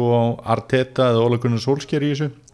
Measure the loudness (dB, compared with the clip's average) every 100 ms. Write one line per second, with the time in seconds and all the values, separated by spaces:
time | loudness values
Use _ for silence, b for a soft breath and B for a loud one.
0 | 2 2 2 -2 -4 -4 0 -2 0 0
1 | 2 2 2 0 0 -2 0 -2 -2 -4
2 | -2 -2 -6 -8 -20